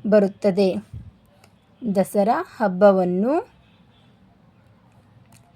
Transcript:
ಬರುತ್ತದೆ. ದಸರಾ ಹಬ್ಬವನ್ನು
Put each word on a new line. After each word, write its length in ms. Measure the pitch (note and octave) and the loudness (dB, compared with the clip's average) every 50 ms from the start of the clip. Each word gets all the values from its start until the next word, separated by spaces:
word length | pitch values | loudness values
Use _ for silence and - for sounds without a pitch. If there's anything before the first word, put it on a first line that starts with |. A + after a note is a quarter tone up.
| - G#3+ | -4 2
ಬರುತ್ತದೆ. 680 | G3 G#3+ G3 F#3+ G3+ - - G#3 F3+ G3 G3+ F#3+ F#3 G#3 - _ - - - - - _ _ _ _ _ _ - _ _ _ _ _ - C4+ A3 F#3+ | 2 2 2 2 -4 -4 -4 -2 0 0 0 0 0 -4 -8 _ -18 -20 -20 -20 -20 _ _ _ _ _ _ -20 _ _ _ _ _ -12 -8 -4 -2
ದಸರಾ 500 | G3 F#3 - - G#3 G3 G#3+ B3 D#4+ F#4 - - - | -2 -2 -2 0 -2 0 0 0 -4 -4 -10 -8 -4
ಹಬ್ಬವನ್ನು 920 | A#3 G3+ F#3 F3+ G#3 G3+ G3 F#3+ F3+ F3+ F3+ F3+ G3+ B3 D4 E4+ - - _ _ _ _ _ _ _ _ _ _ _ _ _ _ _ _ _ _ _ _ _ _ _ _ _ _ _ _ _ - _ _ _ - - _ - - _ _ _ | -4 -4 0 4 4 4 4 4 0 -2 -2 -2 -2 -2 -2 -4 -4 -8 _ _ _ _ _ _ _ _ _ _ _ _ _ _ _ _ _ _ _ _ _ _ _ _ _ _ _ _ _ -20 _ _ _ -20 -20 _ -20 -20 _ _ _